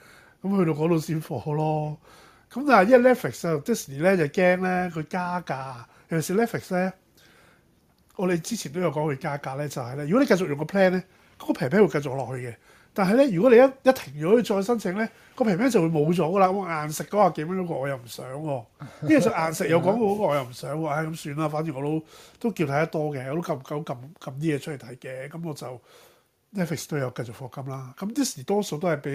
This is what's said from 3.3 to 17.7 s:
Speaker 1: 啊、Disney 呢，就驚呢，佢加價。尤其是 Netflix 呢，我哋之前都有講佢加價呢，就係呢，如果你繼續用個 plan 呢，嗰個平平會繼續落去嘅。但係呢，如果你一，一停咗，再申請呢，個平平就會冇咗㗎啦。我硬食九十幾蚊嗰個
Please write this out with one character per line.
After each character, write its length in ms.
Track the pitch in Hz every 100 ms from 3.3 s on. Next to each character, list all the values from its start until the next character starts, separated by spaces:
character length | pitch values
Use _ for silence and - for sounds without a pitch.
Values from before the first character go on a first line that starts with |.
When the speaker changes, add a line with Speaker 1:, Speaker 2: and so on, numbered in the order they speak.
| - 175
Speaker 1:
啊、 140 | 151
Disney 380 | 143 226 - 135
呢， 160 | 175 196
就 60 |
驚 340 | 143 190 180 180
呢， 340 | 185 180 180
佢 160 | 160 151
加 320 | 185 175 180
價。 420 | 170 135 135 123 - _ _
尤 100 | 165
其 140 | 151
是 60 | 190
Netflix 340 | 233 - -
呢， 200 | 180 185 - _ _ _ _ _ _ _ _ _ _ _ -
我 120 | 185
哋 140 | 175
之 140 | - 226
前 160 | 147
都 80 | 160
有 120 | 180
講 220 | 143 156
佢 40 | 135
加 200 | 160 139
價 180 | 143 135
呢， 140 | 147
就 100 | 147
係 160 | 120 135
呢， 100 | 147
如 60 | 226
果 20 |
你 60 | 285
繼 80 |
續 140 | 190 175
用 100 | 143
個 60 | 151
plan 240 | 196 185
呢， 120 | 185 - _ _ _
嗰 80 | -
個 60 |
平 160 | 254 135
平 100 | 185
會 80 | 185 151
繼 80 | 143
續 80 | 135
落 220 | 120 131
去 100 | 123
嘅。 80 | 110 _ _ _
但 120 | - 185
係 100 | 233
呢， 180 | 277 170
如 60 |
果 80 | 254
你 80 | 233
一， 20 |
一 320 | 269 262 254
停 300 | 254 - 147
咗， 220 | 160 240
再 180 | 226 196
申 160 | 196 240
請 160 | 185 190
呢， 140 | 220 - - -
個 80 |
平 140 | 220 175
平 120 | 254
就 120 | 233
會 60 | 165
冇 200 | 160 147 180
咗 20 |
㗎 220 | 156 196
啦。 120 | 185
我 140 | 196 185
硬 200 | 160 151
食 120 | 151 156
九 180 | 202
十 80 | 190
幾 120 | 160 156
蚊 140 | 190
嗰 60 |
個 60 | 175